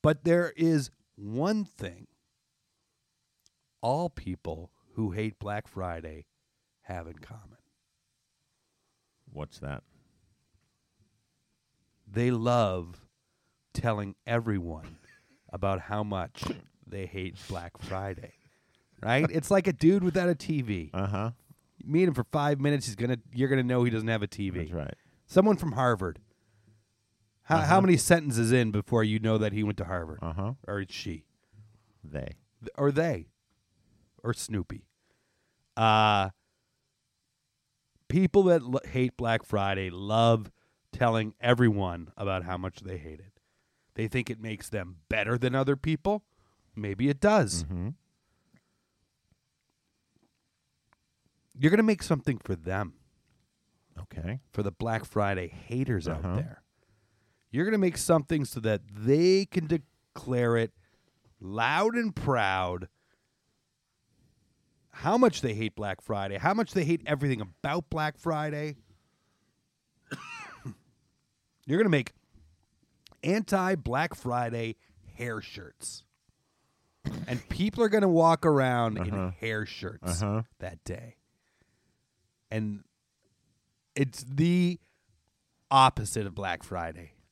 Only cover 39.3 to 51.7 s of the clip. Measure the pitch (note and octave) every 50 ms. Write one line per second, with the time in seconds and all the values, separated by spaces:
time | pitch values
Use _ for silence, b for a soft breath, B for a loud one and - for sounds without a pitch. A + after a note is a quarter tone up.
39.3 | A2+ A2 - - - G#2 G2 G2 G2 F#2+ F#2+ F#2 F2 F2+ G2 G2+ G#2+ A2+ A#2 A#2
40.3 | A#2 A2+ G#2 - _ _ _ _ _ _ _ _ - - B2+ A#2+ A2+ A2+ A2 G#2+
41.3 | - _ - A#2+ B2 A#2 B2 A#2 G#2+ G2+ F#2+ F#2 F2 E2+ E2+ - - - G#2 G2
42.3 | F#2+ F#2 E2+ F2 F2+ F2 F#2 F#2+ - - G2+ F#2 F#2 F2 D2+ D#2+ D#2 D2+ F2+ F#2+
43.3 | _ _ _ _ _ _ _ _ _ _ _ _ _ - A2 A2 - C3 A#2+ -
44.3 | A#2+ A2 A2 A2+ G#2+ G2+ - - - G#2 F2+ F2 F#2 E2 _ _ A2 A2 G2+ G#2+
45.3 | A#2+ B2 B2 B2+ B2 C3+ C3+ C3+ C#3+ C#3 - D#3+ D#3+ D3+ _ G3 G#3 G#3+ _ _
46.3 | _ _ _ _ _ _ _ _ _ A2 G#2 G2+ G2 F#2+ A#2+ C#3+ C#3+ C#3 - G#3
47.3 | G#3+ G#3+ D3 G2 E2 E2+ E2 D2 F#2+ F2 F2 G#2+ D#3 _ _ _ _ _ _ _
48.3 | _ _ _ _ _ _ _ _ _ _ _ _ _ _ _ _ _ _ _ _
49.3 | _ _ _ _ _ _ _ _ _ _ _ _ _ _ _ _ _ _ _ _
50.3 | _ _ _ _ _ _ _ _ _ _ _ _ _ _ _ _ _ _ _ _
51.3 | _ _ _ _ _ - C3 D#3